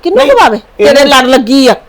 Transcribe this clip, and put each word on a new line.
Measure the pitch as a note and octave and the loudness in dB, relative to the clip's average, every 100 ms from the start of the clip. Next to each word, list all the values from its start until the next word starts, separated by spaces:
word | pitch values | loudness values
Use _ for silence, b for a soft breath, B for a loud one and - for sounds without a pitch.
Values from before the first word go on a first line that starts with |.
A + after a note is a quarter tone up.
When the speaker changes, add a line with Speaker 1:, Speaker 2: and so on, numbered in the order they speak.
Speaker 1:
ਕਿਹਨੂੰ | F4 G4+ C5+ | -2 -2 0
Speaker 2:
ਨਹੀਂ, | |
Speaker 1:
ਕਵਾਵੇ? | B4+ G#4 G#3+ - - | 2 0 -2 -12 -4
Speaker 2:
ਇਹਨੂੰ | C#4+ C#4+ | 0 2
Speaker 1:
ਤੇਰੇ | C#4+ | 2
ਲੜ | C#4 | 0
ਲੱਗੀ | B3+ C4 A3+ C4+ C4 | 0 -2 0 0 0
ਆ। | G#3 | -2